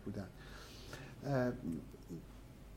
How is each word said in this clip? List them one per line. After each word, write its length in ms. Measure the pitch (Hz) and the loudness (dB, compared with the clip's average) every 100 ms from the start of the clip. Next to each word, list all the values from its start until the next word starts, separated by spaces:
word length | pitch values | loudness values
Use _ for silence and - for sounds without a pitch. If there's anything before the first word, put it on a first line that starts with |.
| - | 0
بودن. 220 | 104 98 - - - - - - - - - 139 | 0 -2 -6 -10 -8 -8 -8 -8 -6 -6 -4 6
اه، 260 | 135 123 117 - 80 - - - 85 - - - - - | 8 8 6 2 0 -2 -8 -6 -6 -6 -10 -12 -12 -10